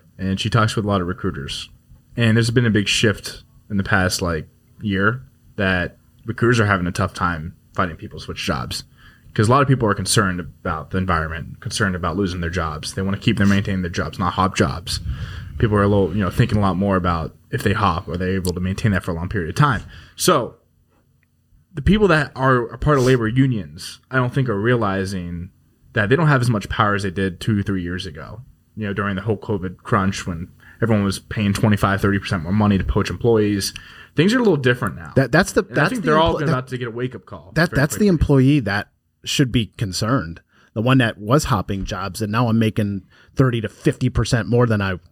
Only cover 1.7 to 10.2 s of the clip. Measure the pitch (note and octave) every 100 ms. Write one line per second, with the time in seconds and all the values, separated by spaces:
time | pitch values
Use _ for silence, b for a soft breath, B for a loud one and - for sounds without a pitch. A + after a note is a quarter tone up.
1.7 | - _ - _ - A2+ A2+ A#2 A#2+ A#2
2.7 | G#2+ F#2+ - A2 - - - - - _
3.7 | G2+ F#2+ G2 F#2 - F2 D#2+ D#2+ _ _
4.7 | - G#2+ G2 G#2 B2+ - _ _ - F#2+
5.7 | F2+ E2+ - _ _ A2+ A2 B2 A#2 G#2
6.7 | G2 F2 F#2 F#2+ - F2+ E2 E2 - _
7.7 | - F2+ D#2+ - D#2+ - - - C2+ B1
8.7 | - - b b b b - G#2+ C3+ C3
9.7 | C3 A2 G2 F#2 A2+